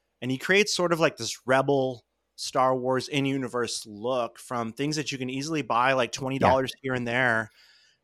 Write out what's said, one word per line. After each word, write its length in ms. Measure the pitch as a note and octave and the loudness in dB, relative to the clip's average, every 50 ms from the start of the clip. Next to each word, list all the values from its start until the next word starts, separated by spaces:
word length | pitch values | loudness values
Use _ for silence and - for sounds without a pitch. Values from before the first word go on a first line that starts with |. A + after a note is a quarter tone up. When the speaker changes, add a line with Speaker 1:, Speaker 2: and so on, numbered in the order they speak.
| _ _ _ _ - | _ _ _ _ -6
Speaker 1:
and 80 | B2+ | -4
he 80 | C3 C3 | -4 -4
creates 340 | - - F#3 G3+ G#3 G3+ - | -2 2 2 2 2 2 0
sort 180 | - F3+ E3+ E3+ | -2 0 0 2
of, 80 | D#3 | 2
like, 160 | E3 D3 - | 2 2 2
this 240 | - A2+ G#2+ - - _ | -2 -8 -8 -8 -8 _
rebel 580 | A#2+ C3 C3+ C3+ C#3+ C#3+ C3+ C3 C3 B2+ A#2 _ _ _ _ _ _ _ | 2 2 4 4 2 2 2 0 -2 -4 -8 _ _ _ _ _ _ _
Star 400 | - - - - C#3+ B2+ C3 C3 | -12 -12 -4 0 2 4 4 2
Wars 320 | B2+ B2 B2+ C3 B2+ B2 - | 2 0 0 0 0 -2 -2
in-universe 760 | D3 C#3+ C3+ C#3 C3+ C#3 C3 A#2 A2 B2 A#2+ G#2+ - - - | -2 0 0 0 0 -2 -4 -4 -2 -2 -2 -2 -4 -8 -10
look 540 | A2+ G#2+ G2+ G#2+ A#2+ C3 B2+ A#2 A2+ - - | -12 -14 -6 -4 -2 -2 0 -2 -4 -6 -14
from 340 | - - B2+ A#2+ A#2 A2+ A2 | -12 -6 -4 -4 -4 -4 -4
things 220 | - C#3 D3 D3+ | -4 -4 -4 -2
that 160 | D#3 C#3 - | -4 -4 -6
you 80 | C#3+ B2+ | -6 -6
can 100 | C3 B2+ | -6 -6
easily 340 | C3 C3+ C#3 D3+ E3 D3+ C#3 | -6 -6 -6 -4 -4 -4 -2
buy, 300 | G#2+ A2+ A#2 B2 C3 C#3 | 0 2 2 4 4 4
like, 180 | C3 A#2+ A#2 - | 4 2 0 -2
twenty 260 | - C3+ C3 C3+ C3+ | -6 -4 -4 -2 4
dollars 320 | B2 G2+ C3 C3+ C3+ B2+ - | 4 6 6 4 2 -2 -6
Speaker 2:
Yeah. 40 | - - | -8 -6
Speaker 1:
here 120 | C3 B2+ | -4 -4
and 120 | B2+ B2 A#2+ | -2 -2 0
there. 420 | A#2 B2 C3 B2 A2+ A2 A2 G#2 _ _ - _ _ _ _ _ _ _ | 0 2 4 4 4 2 0 -4 _ _ -20 _ _ _ _ _ _ _